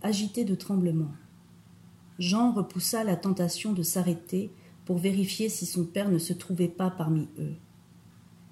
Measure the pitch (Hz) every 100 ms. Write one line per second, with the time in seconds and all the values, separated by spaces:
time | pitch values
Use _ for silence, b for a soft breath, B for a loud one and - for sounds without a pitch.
0 | 202 202 208 233 208 185 - 196 175 160
1 | 151 - - - - - - - - -
2 | - - 180 208 247 208 185 180 - 226
3 | 214 170 196 185 175 - 214 190 160 190
4 | 175 170 - 185 202 B B B - 180
5 | 190 196 190 - 220 - 170 180 165 -
6 | 202 170 170 175 - 175 175 - 185 180
7 | 160 160 - - 151 160 - - - -
8 | - - - - -